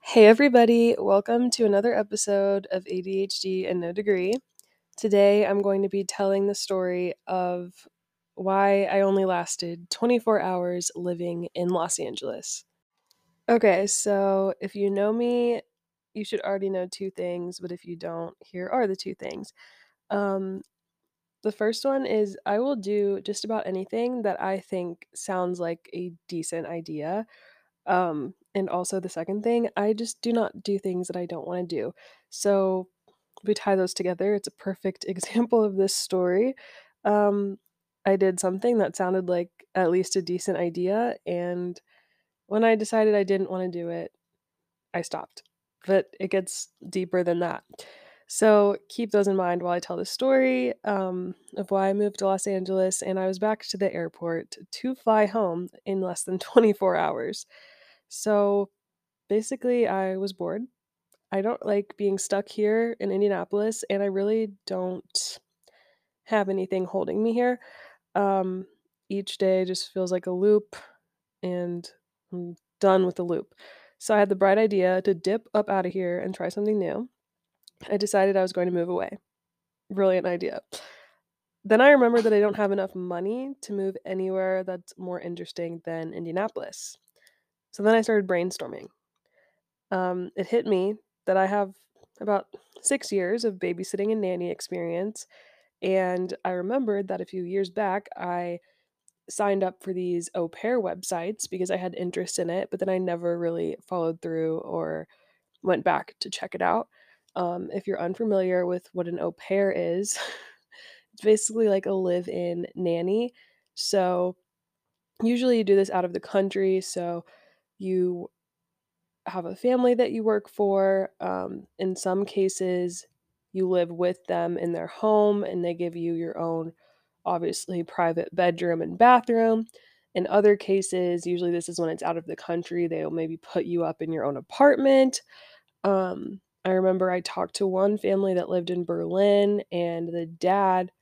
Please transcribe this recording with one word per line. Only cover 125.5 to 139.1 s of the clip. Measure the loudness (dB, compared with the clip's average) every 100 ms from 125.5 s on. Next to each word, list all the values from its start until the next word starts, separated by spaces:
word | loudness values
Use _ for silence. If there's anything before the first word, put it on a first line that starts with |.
| -2
they | -2
give | -2 -4 -4
you | -4
your | -4 -4 -4
own, | -4 -4 -6 -12 _ _ _ _ -4
obviously, | -2 -2 -6 -6 -6
private | -6 0 2 2 0 2
bedroom | 2 2 0 -2
and | -2 6
bathroom. | 8 8 6 2 4 2 -2 -14 _ _ _
In | -4 2
other | 6 6 4
cases, | 2 0 0 -2 0 -2 -2
usually | -2 0
this | -2 -4
is | -4
when | -4
it's | -2
out | -4 -4
of | -6
the | -12
country, | -4 -4 -4 -2 -2
they'll | -2 -4
maybe | -4 -4 -6
put | -6 -4
you | -2 -2 -2
up | -4
in | -4
your | -2 -2
own | -4
apartment. | -10 6 6 6 6 6 6 2 _ -20 -20 -20 _ _ 0
Um, | 0 0 -6 -10 -12 _ _ 0
I |
remember | 2 4 2 2
I | 0
talked | -4 -4 -4 -2
to | -2
one | 2 2 2
family | 0 0 2
that | 0 0
lived | -2 -2
in | -4
Berlin, | -2 -4 -2